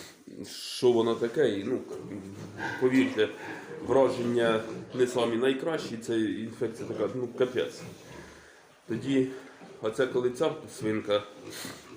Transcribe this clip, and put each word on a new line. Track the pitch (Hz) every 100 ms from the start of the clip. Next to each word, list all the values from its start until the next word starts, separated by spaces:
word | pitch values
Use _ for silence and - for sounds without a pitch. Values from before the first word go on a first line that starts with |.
| - - - - 92
Що | - - - 127
вона | 120 117
таке? | 113 117 160 131
І, | 101
ну, | 107 123 - - - 104 95 101 - - - -
повірте, | 127 131 110 107 107 - - - - - 110
враження | 127 131 117 120 120 117 110 - - -
не | 123 123
самі | 127 117 113
найкращі, | 131 135 165 160 98 113
це | 113 113
інфекція | 107 95 113 113 113 - 101
така, | 110 104
ну, | 131 120 -
капець. | 127 113 - - - - - - - - - - - - -
Тоді, | 113 127 135 131 - - - - -
оце | 110 110 127
коли | 123 123
ця | 123 156 - 104 -
свинка | 110 110 104 104 - - - - - - -